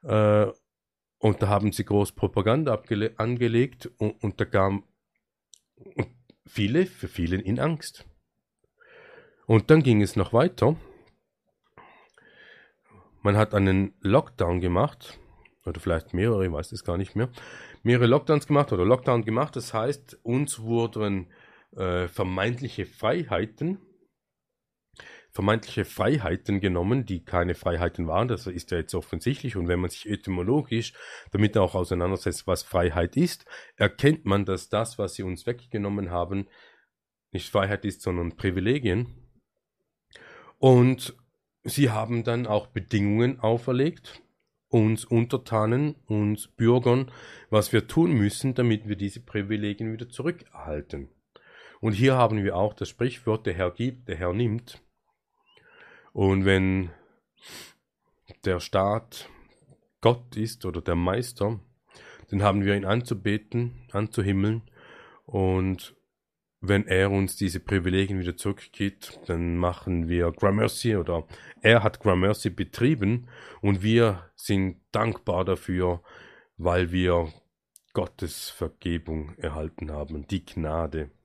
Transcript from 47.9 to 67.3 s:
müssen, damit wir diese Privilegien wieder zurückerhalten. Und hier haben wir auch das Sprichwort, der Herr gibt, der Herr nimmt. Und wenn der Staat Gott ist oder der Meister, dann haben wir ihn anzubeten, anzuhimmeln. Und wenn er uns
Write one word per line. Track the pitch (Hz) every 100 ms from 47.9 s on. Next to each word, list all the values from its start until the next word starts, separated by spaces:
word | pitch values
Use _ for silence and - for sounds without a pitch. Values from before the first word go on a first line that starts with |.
| - 170
müssen, | 143 104 - 135
damit | 123 123 110 107
wir | 98
diese | 101 -
Privilegien | - 107 101 107 104 104 113
wieder | 110 120
zurückerhalten. | - 143 170 - - 80 76 71 71 67 _ _ _ _ - - -
Und | 110
hier | 101 127 131
haben | 117 107
wir | 101 87
auch | 104
das | - 95
Sprichwort, | - 120 - - 107 -
der |
Herr | 87 92
gibt, | - 120 123 -
der | 87
Herr | 90
nimmt. | 95 120 113 - - _ _ _ _ _ _ _ _ _ - - - _ -
Und | 98 98 95
wenn | 95 95 92 90 - _ _ _ _ - - - _ _ _ _ _ _ - 101
der | 90
Staat | - 95 98 107 - - - - - _ _ _ _ _
Gott | 113 120 - -
ist | 110 -
oder | 95 85
der | 82 85
Meister, | 87 101 127 - 101 110 - _ _ - - - -
dann | 101
haben | 101 98
wir | 98
ihn | 101 98
anzubeten, | 110 123 98 95 107 - 120 120 120 -
anzuhimmeln. | 98 107 - 98 95 101 113 - _ - - - - -
Und | 104 95 92 92 92 - _ _ _ _ _ _ _
wenn | 92 101 104
er | 92 98
uns | 98 98